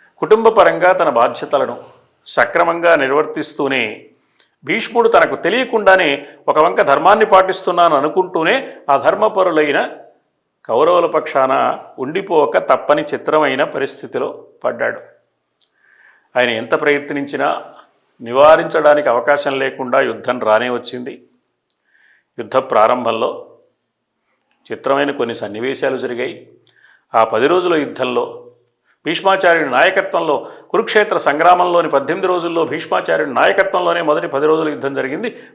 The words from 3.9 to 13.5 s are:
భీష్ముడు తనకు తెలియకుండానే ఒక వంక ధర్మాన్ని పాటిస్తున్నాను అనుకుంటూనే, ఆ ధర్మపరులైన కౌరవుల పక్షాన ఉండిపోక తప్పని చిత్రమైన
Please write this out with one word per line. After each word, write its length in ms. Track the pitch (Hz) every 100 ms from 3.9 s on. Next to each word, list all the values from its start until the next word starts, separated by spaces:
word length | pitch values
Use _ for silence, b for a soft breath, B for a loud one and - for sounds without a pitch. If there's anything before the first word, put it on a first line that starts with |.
| 104 - _ _ _ _ _
భీష్ముడు 440 | 135 214 - 233 226
తనకు 280 | 185 160 135
తెలియకుండానే 920 | 170 233 254 220 196 190 160 139 B B -
ఒక 100 | 151
వంక 220 | 156 -
ధర్మాన్ని 460 | 139 139 170 220 202
పాటిస్తున్నాను 680 | 190 185 185 - 170 170 143
అనుకుంటూనే, 800 | 143 175 180 170 160 254 - - -
ఆ 60 | -
ధర్మపరులైన 960 | 165 196 214 208 180 156 147 160 - - - _ _ _ _ _
కౌరవుల 420 | - 117 160 175 156
పక్షాన 720 | 156 - 139 131 135 127 - - -
ఉండిపోక 600 | 131 185 196 156 143 180
తప్పని 440 | - 131 - 151
చిత్రమైన 600 | 196 135 - 156 147